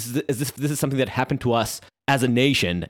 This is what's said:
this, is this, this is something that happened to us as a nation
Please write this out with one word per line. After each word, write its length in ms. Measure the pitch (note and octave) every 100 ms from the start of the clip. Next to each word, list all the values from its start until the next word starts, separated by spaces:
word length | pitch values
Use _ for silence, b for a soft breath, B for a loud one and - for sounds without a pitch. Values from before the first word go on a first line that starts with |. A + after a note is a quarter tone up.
| A#2
this, 100 | B2 -
is 100 | A#2+
this, 120 | C#3
this 180 | - C#3+
is 80 | D3
something 200 | C#3+ C3+
that 100 | A#2
happened 320 | - D#3+ C#3
to 120 | B2
us 280 | A#2 A2 - B _ -
as 140 | C#3
a 60 | B2
nation 580 | A#2+ C3+ B2+ F2+ F2